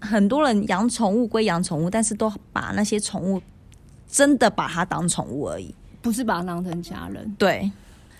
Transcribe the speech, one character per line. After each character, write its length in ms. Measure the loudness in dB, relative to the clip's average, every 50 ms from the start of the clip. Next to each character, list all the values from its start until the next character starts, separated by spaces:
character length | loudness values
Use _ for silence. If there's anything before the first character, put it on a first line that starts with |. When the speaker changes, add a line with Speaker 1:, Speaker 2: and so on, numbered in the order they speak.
Speaker 1:
很 280 | -4 0 2 4 4 4
多 160 | 4 4 4
人 240 | 4 4 2 2 2
养 180 | 0 2 0
宠 240 | 0 0 0 0 2
物 160 | 2 2 0
归 180 | 2 2 2 2
养 180 | 2 2 0
宠 200 | 0 -2 -2 -2
物， 60 | -2 0
但 160 | 0 0 0
是 100 | 0 0
都 160 | -2 -2 -2 -2 -6 -10 -8
把 200 | -6 -6 -4 -2 -2
那 100 | 0 0
些 160 | 0 0 -2
宠 220 | -4 -4 -6 -4
物 180 | -2 -2 -2 -2 -4 -10 -20 -20 -20 -20 -20 -20 -20 -20 -20 -20 -12
真 300 | -2 2 4 4 6 6 6
的 100 | 4 4
把 180 | 2 2 -4 -4
它 160 | -2 -4 -2
当 240 | -2 -2 -2 -2 -2
宠 180 | -2 -2 -4
物 220 | -6 -6 -6 -6 -6
而 100 | -6 -8
已。 160 | -10 -12 -14 -18 -20 -20 -14 -8
Speaker 2:
不 100 | -4 -4
是 100 | -2 -2
把 140 | -2 -2 -2
它 60 | -2
当 220 | -2 -4 -4 -6 -6
成 180 | -6 -6 -8
家 260 | -8 -10 -12 -12 -12 -12
人。 220 | -12 -10 -10 -8 0 2
Speaker 1:
对， 340 | 4 4 4 2 -2 -4 -6 -6 -16 -20 -20 -20 -20 -20 -20